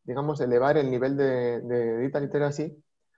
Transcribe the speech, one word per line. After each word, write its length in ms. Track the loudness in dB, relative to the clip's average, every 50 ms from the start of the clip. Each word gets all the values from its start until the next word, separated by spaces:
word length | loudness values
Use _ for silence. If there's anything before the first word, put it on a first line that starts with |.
| _
digamos, 360 | -8 -6 -4 -2 -2 -2 -2
elevar 360 | 0 2 4 4 4 4 4 4
el 120 | 2 2
nivel 280 | 0 0 0 0 0 2
de, 440 | 2 2 2 0 0 0 -2 -4
de 420 | -4 -2 -2 0 0 0 0 -2 -2
data 160 | -2 -2 -4
literacy, 640 | -4 -2 -2 0 0 0 -2 -4 -6 -8 -8 -14 _ _ _ _ _ _ _